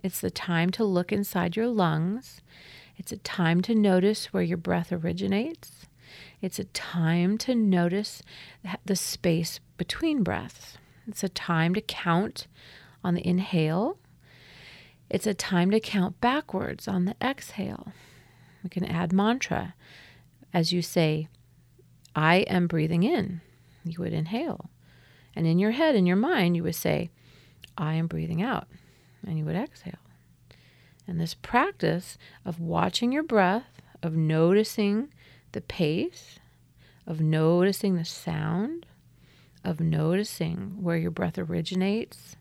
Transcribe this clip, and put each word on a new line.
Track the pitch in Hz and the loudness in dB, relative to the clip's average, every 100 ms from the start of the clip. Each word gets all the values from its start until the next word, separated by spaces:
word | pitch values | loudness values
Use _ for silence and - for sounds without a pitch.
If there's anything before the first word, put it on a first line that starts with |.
It's | 190 - | -6 -4
the | 185 | -6
time | - - 170 175 | -6 -2 0 0
to | 185 | 0
look | 220 180 180 | 2 2 0
inside | 208 202 185 175 170 | -2 -2 -2 -2 0
your | 233 | -2
lungs. | 220 175 156 170 220 - - _ - - - - - | 2 2 2 -2 -4 -10 -20 _ -20 -20 -20 -20 -18
It's | - | -14
a | - | -12
time | - - 165 170 | -8 0 2 2
to | 185 | 2
notice | 220 208 185 190 214 - | 4 6 6 4 0 -4
where | 190 | -2
your | 175 170 | 0 -2
breath | 165 180 170 | 0 -2 -2
originates. | 175 170 175 190 196 269 330 - - - _ - - - - | -4 -4 -4 0 0 -2 -8 -18 -20 -20 _ -20 -20 -20 -8
It's | 185 - | -8 -6
a | |
time | 190 - - 170 160 170 180 220 | -8 -8 -6 0 2 4 4 2
to | - | 0
notice | 247 214 185 175 190 208 - - - - - | 2 4 4 4 0 -4 -10 -20 -20 -20 -18
th-, | 180 190 - | -12 -12 -2
the | 185 | -2
space | - - 185 165 165 - _ - | -2 -2 0 0 -2 -8 _ -10
between | - - 330 302 | -8 -2 -2 0
breaths. | 190 82 95 - - - _ - - | 0 -2 -6 -16 -20 -20 _ -20 -16
It's | 208 | -6
a | 190 | -6
time | - - 165 165 | -6 -2 2 2
to | 190 | 0
count | - - 175 170 208 - - - - - - - | -4 -6 0 0 0 -6 -16 -20 -20 -20 -20 -8
on | 180 | -2
the | 175 - | -2 0
inhale. | 180 196 180 156 165 240 403 _ - _ - - - - - - _ _ | 0 0 0 2 0 -2 -4 _ -20 _ -20 -20 -20 -20 -20 -20 _ _
It's | 196 214 | -2 -2
a | |
time | 196 - 180 180 | -4 0 2 4
to | 214 | 2
count | - 208 185 180 | 2 0 0 0
backwards | 240 277 311 190 - - - | 0 0 -2 -6 -6 -8 -4
on | 190 | 0
the | 180 - | 0 -2
exhale. | 254 277 - - 214 - - - - - - _ - - | -4 -4 -10 -8 -8 -8 -14 -20 -20 -20 -20 _ -20 -14
We | 180 | -10
can | - | -6
add | 175 170 175 | -4 -2 2
mantra | 185 208 254 - - - - - - - - - _ - | 2 2 0 -2 -4 -4 -12 -20 -20 -20 -20 -20 _ -2
as | 180 165 | 0 2
you | 180 | 2
say, | 165 - 156 156 156 - _ _ _ _ _ _ _ 151 | 0 2 2 2 -4 -12 _ _ _ _ _ _ _ 2
"I | 156 180 - | 6 6 4
am | 185 175 | 2 2
breathing | 165 156 170 | 2 2 2
in." | 202 330 196 175 - _ _ - | 2 2 0 -6 -12 _ _ -12
You | 170 165 | -10 -6
would | 175 | -4
inhale. | 160 160 226 320 - - _ - - - - _ - | -2 -2 -4 -4 -6 -12 _ -20 -20 -20 -20 _ -2
And | 165 | 2
in | 170 | 4
your | 208 | 2
head, | 240 320 | 4 4
in | 247 180 | 6 4
your | 185 | 4
mind, | 262 349 175 170 | 2 2 2 2
you | |
would | 170 | -2
say, | 165 - 147 170 _ - - - - - - | -2 -2 -2 -2 _ -20 -20 -20 -20 -18 -6
"I | 156 | -2
am | 160 165 | -2 -2
breathing | 160 160 165 | -4 -4 -2
out." | 220 - - - _ _ _ _ | -2 -4 -6 -20 _ _ _ _
And | 202 160 | -8 -6
you | |
would | 151 | -2
exhale. | 165 269 - - - _ _ _ _ _ - - _ _ _ - | -4 -4 -10 -16 -16 _ _ _ _ _ -20 -20 _ _ _ -8
And | 170 | -4
this | 165 | -4
practice | - - 240 339 392 165 170 - - - - | -6 0 2 2 0 0 0 -4 -18 -20 -14
of | 196 165 | -10 -6
watching | 170 165 175 - 240 | -2 0 0 0 0
your | 277 | -2
breath, | 320 220 180 208 - - - - | 0 2 4 2 -4 -20 -20 -8
of | 170 160 | -4 0
noticing | 156 160 165 196 214 - 202 208 285 - - - _ | 2 4 6 4 2 0 0 0 -2 -12 -20 -20 _
the | 214 | -12
pace, | - - 160 165 320 - - - _ _ _ _ - _ - | -10 -2 0 0 -4 -6 -20 -20 _ _ _ _ -20 _ -10
of | 156 | -2
noticing | 156 156 160 175 185 196 208 | 0 4 4 4 4 2 0
the | 180 | 0
sound, | 165 - - 160 156 170 226 339 - - _ _ - - - - | -2 -8 -6 -4 -2 -2 -2 -6 -12 -20 _ _ -20 -20 -20 -12
of | - 156 | -8 -2
noticing | 165 156 156 180 214 - 165 170 196 190 | 0 2 2 0 -2 -4 -6 -4 -8 -6
where | 180 170 | -2 0
your | 170 | -2
breath | 165 180 165 | -2 -4 -4
originates | 165 170 156 180 185 214 - - - - | -4 -4 -2 0 0 0 -4 -14 -20 -20